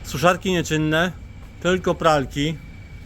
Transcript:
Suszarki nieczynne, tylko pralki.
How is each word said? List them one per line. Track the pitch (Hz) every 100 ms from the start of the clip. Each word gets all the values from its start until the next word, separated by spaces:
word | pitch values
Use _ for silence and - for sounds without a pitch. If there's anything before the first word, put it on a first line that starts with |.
Suszarki | - 139 160 180 190
nieczynne, | 180 156 156 156 156 180 - - - - -
tylko | 175 185 185 165
pralki. | 165 151 127 143 147 156 - - - -